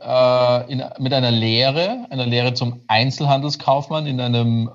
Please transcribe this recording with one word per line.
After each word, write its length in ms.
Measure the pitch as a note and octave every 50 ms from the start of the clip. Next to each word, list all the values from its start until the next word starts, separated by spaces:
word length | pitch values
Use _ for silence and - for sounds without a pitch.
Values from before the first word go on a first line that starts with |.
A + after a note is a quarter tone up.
äh, 720 | - B2 B2+ B2+ B2+ B2+ B2+ B2+ B2 B2 B2 B2 B2 -
in, 120 | C#3 B2+ - - - -
mit 120 | C3 A#2
einer 200 | C#3 C3+ B2+ A#2+
Lehre, 720 | A#2 A2+ A2+ A2+ A2+ A#2 B2+ C3+ C3+ D#3+ F3 G3 A#3+ B3+ A#3+ -
einer 160 | C#3 C3 B2
Lehre 280 | A#2+ A#2+ A#2+ A#2+ B2+ A#2+
zum 280 | - C3 A#2 A#2+ - -
Einzelhandelskaufmann 1200 | - A2+ A2 A#2+ C3+ B2+ - D#3 C#3+ C#3 C3+ C#3 D3 C#3 - - - C3+ C#3+ D3 - D#3+ D#3 D3+
in 140 | D3 C3 B2+
einem 500 | B2 A#2+ A#2+ A#2+ A#2 A#2 A#2 A2+ A2+ A2+